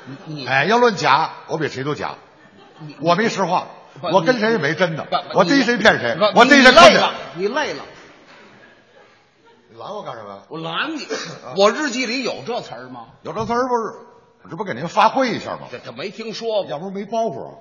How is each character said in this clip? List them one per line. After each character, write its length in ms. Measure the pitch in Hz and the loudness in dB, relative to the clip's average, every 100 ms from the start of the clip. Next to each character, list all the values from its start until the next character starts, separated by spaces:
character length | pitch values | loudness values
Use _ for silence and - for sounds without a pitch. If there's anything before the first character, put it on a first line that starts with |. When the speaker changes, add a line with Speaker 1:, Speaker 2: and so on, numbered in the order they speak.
| - | -20
Speaker 1:
你， 380 | 139 - 151 | -18 -14 -12
你 40 | 123 | 0
Speaker 2:
哎， 180 | 135 156 | 0 2
要 120 | 233 | 4
论 180 | 240 175 | 2 2
假， 360 | 147 139 160 - - | 2 2 2 -8 -8
我 100 | 156 | -6
比 100 | 139 | -4
谁 160 | 117 | -6
都 120 | 135 139 | -6 -6
假。 180 | 85 67 - _ - - - - | -8 -10 -20 _ -20 -20 -20 -20
Speaker 1:
你， 160 | 151 139 | -20 -6
Speaker 2:
我 140 | 160 175 | 0 2
没 140 | 220 | 0
实 140 | 170 180 | -2 -2
话， 200 | 170 - - - - | -2 -4 -16 -20 -12
Speaker 1:
不， 80 | 170 | 0
Speaker 2:
我 120 | 180 | 0
跟 180 | 165 247 | 2 0
谁 120 | 214 | 0
也 80 | 226 | 0
没 160 | 139 160 | -2 0
真 200 | 180 156 | -2 -2
的， 80 | |
Speaker 1:
你， 60 | - | -4
不， 240 | 170 - | -6 -2
不， 60 | - | 0
Speaker 2:
我 40 | |
逮 200 | - 277 | 4 4
谁 120 | 233 240 | 2 2
骗 220 | 214 165 | 2 2
谁， 140 | 120 | 0
Speaker 1:
你， 60 | 117 | 0
不， 200 | 208 185 | 2 6
Speaker 2:
我 60 | 247 | 8
逮 160 | 285 | 8
谁 100 | 262 | 8
骗 120 | 269 | 10
谁。 80 | 339 | 10
Speaker 1:
你 20 | |
累 60 | - | 8
了， 120 | 185 - - 165 | 2 -2 -12 -6
你 120 | 202 | -4
累 260 | 269 269 | -2 -4
了。 100 | 143 - - - - - - - - - _ _ _ - _ _ _ _ _ _ 113 | -8 -14 -20 -20 -20 -20 -20 -20 -20 -20 _ _ _ -20 _ _ _ _ _ _ -20
Speaker 2:
拦 140 | 120 | -14
我 100 | 208 | -12
干 120 | 151 120 | -12 -14
什 80 | |
么 120 | 104 98 | -14 -18
呀？ 60 | 101 | -16
Speaker 1:
我 100 | 147 | -12
拦 360 | 160 170 262 320 | -8 -6 -6 -8
你。 80 | |
Speaker 2:
啊。 500 | 190 - 170 147 117 147 | -8 -10 -10 -14 -10 4
Speaker 1:
我 140 | 202 | 4
日 180 | 240 302 | 4 -4
记 140 | 233 240 | -4 -4
里 180 | 254 | -4
有 200 | 226 107 135 | -6 -8 -8
这 160 | 233 | -8
词 120 | 156 | -8
儿 160 | 117 127 | -16 -16
吗？ 180 | 127 113 _ | -18 -20 _
Speaker 2:
有 100 | - | -12
这 120 | 165 220 | -8 -4
词 80 | |
儿 140 | 240 254 | -2 0
不 80 | 240 | -2
是， 320 | 208 - - - _ _ | -4 -12 -20 -20 _ _
我 60 | - | -8
这 60 | 165 | -6
不 80 | |
给 100 | 196 | -6
您 140 | 123 160 | -6 -6
发 220 | 214 208 | 2 2
挥 220 | 254 254 | 2 -2
一 80 | 147 | -2
下 140 | 113 87 | -6 -10
吗？ 100 | - | -12
Speaker 1:
这， 80 | 120 | -16
这 120 | 131 | -16
没 180 | 117 180 | -12 -12
听 240 | 220 226 | -10 -12
说 300 | 196 226 214 | -10 -4 -4
过。 20 | 175 | -4
Speaker 2:
要 80 | 147 | -8
不 120 | 190 | -8
没 140 | 196 202 | -10 -6
包 180 | 226 226 | -4 -4
袱 300 | 131 76 | -6 -14
啊。 40 | - | -16